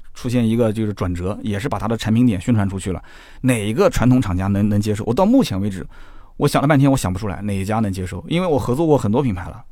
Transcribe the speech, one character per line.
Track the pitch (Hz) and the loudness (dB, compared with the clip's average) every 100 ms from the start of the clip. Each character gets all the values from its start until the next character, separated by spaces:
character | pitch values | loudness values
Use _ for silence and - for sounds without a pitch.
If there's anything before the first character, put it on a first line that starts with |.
| - | -8
出 | - 127 | -10 -2
现 | 123 113 | 0 2
一 | 113 | 2
个 | 113 | 2
就 | 107 107 | 0 -2
是 | |
转 | 98 90 | -2 -4
折， | 85 90 - | -2 -4 -6
也 | 110 98 | -4 -4
是 | 135 | -4
把 | 101 | -4
他 | 104 | -2
的 | |
产 | 113 - | -2 0
品 | 113 | 4
点 | 123 98 | 4 2
宣 | - | 0
传 | 110 98 | 0 0
出 | 95 | -2
去 | 95 | -6
了， | 82 - - - - | -6 -10 -20 -20 -4
哪 | 127 120 104 | 0 0 0
一 | |
个 | 127 190 | 2 2
传 | - 127 | 4 4
统 | 127 | 4
厂 | 95 | 2
家 | 87 95 | -2 0
能， | 98 104 | 2 2
能 | 101 | 2
接 | 107 | 0
受？ | 104 | -2
我 | 104 | -2
到 | 120 190 | 2 4
目 | 269 | 4
前 | - 95 | 2 -2
为 | 101 | -4
止， | 92 - - - - - - | -6 -10 -14 -20 -20 -16 -2
我 | 143 | 0
想 | 139 | 2
了 | 139 | 4
半 | 147 | 4
天， | 139 | 4
我 | 135 | 2
想 | 90 | 0
不 | 92 | -4
出 | 107 | -6
来 | 82 | -6
哪 | 104 | -4
一 | 98 | -4
家 | 95 110 | -2 -2
能 | 104 | -2
接 | 95 87 | -4 -6
受， | 90 - | -8 -4
因 | 165 | -2
为 | 180 | 0
我 | 139 | 0
合 | 123 | 0
作 | 131 165 | 0 2
过 | 143 | 2
很 | 101 | 2
多 | 120 | 0
品 | 131 | 0
牌 | 90 87 | -4 -8
了， | - - | -14 -16